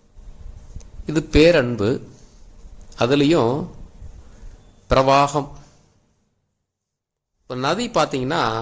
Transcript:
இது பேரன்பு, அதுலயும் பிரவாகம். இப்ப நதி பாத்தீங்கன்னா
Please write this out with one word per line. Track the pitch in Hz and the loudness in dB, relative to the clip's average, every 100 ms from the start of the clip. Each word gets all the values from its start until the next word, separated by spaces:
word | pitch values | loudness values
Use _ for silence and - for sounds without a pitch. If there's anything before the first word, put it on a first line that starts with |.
| _ - - - - - - - - - - | _ -20 -20 -18 -18 -18 -18 -18 -16 -14 -6
இது | 156 | -4
பேரன்பு, | 151 147 160 165 123 117 101 139 - - - - - - - - - - | 0 4 6 6 2 0 -2 -2 -6 -20 -20 -20 -20 -20 -20 -20 -16 -2
அதுலயும் | 120 143 143 165 117 139 180 - - - - - - - - - - - - | 0 2 4 4 2 -2 -6 -12 -20 -18 -18 -18 -20 -20 -20 -20 -20 -20 0
பிரவாகம். | 131 135 139 139 147 139 - - _ _ _ _ _ _ _ _ _ _ _ _ _ _ _ _ _ - | 2 4 4 4 0 -6 -10 -20 _ _ _ _ _ _ _ _ _ _ _ _ _ _ _ _ _ -14
இப்ப | 127 | -6
நதி | 135 185 240 | -4 -2 -2
பாத்தீங்கன்னா | 170 151 135 127 165 120 113 | -2 -2 -2 -2 -2 -2 -2